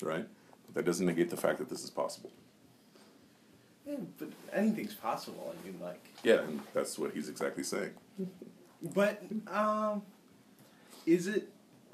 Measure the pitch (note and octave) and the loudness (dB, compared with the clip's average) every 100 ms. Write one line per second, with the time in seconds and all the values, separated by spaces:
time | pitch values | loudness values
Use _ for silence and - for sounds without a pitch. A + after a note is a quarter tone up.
0 | D#2 D#2+ - - - - - - D#2 F2 | -2 -2 -4 -12 -20 -20 -6 0 2 4
1 | F2+ E2+ E2+ - D#2+ - - - F2 - | 4 4 2 4 2 2 -2 -6 -6 -4
2 | - - - - - - - - - - | -4 -4 -14 -16 -20 -20 -20 -20 -20 -20
3 | - - - - - - - - C#4+ C#4+ | -20 -20 -20 -20 -20 -20 -20 -18 -10 -8
4 | F3 - - - - F#3+ A3 - - - | -8 -10 -12 -10 -4 2 4 2 -2 -4
5 | A2 A#2 - - - E2 F2+ F2 F2 F2+ | -4 -4 -6 -10 -10 -10 -10 -8 -8 -10
6 | - - A2+ G#2 D#2+ D2 - - C#2 - | -16 0 6 6 6 -4 -2 -2 -2 -2
7 | C#2+ - D2+ B1+ C#2 C#2+ C#2 G2 E2+ - | -2 -2 -6 -2 -2 -2 -2 -2 -4 -8
8 | - G3 F#3 - - - - - D#3 D#3 | -14 -8 -8 -8 -16 -18 -20 -12 -2 4
9 | G#3 G#3 F#3 A3 - G3 G#3+ G#3+ G#3+ G#3 | 4 2 -4 -6 -2 0 2 2 0 -2
10 | - - - - - - - - - - | -6 -16 -20 -20 -20 -20 -20 -20 -20 -6
11 | - F3 F#3 G3+ - - - - - | 4 4 4 0 -2 -10 -20 -20 -16